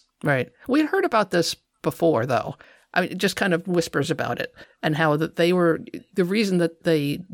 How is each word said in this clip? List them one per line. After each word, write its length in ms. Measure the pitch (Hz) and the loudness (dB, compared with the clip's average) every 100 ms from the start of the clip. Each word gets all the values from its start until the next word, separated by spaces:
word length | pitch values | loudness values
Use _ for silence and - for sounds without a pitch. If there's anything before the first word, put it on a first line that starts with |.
| _ _ 151 | _ _ -2
Right. 240 | 135 120 _ - | 0 -2 _ -2
We 140 | 277 | 0
had 80 | 302 | 2
heard 160 | 392 359 | 0 0
about 260 | 220 190 | 0 0
this 240 | 175 165 - _ _ | 0 0 -4 _ _
before, 440 | 156 - 165 131 127 | -6 0 2 2 2
though. 320 | 123 - - - - _ - | -2 -2 -10 -18 -20 _ -2
I 60 | |
mean, 160 | 185 185 | -2 -2
just 180 | 196 - | -4 0
kind 180 | 202 | 0
of 140 | 165 185 | 0 0
whispers 440 | 175 165 147 135 | -2 0 -2 -2
about 280 | - 120 120 | -2 -4 -4
it, 140 | - - - _ | -8 -12 -20 _
and 120 | 160 151 | -4 0
how 220 | 160 147 | 2 0
that 180 | 156 - | -2 0
they 160 | 170 | 2
were, 260 | 180 170 - - - - | 4 2 0 -4 -14 -8
the 120 | - 175 | -2 0
reason 340 | 208 202 180 | 0 2 2
that 240 | 170 - | 0 0
they 360 | - 160 143 143 - | 0 2 0 -4 -6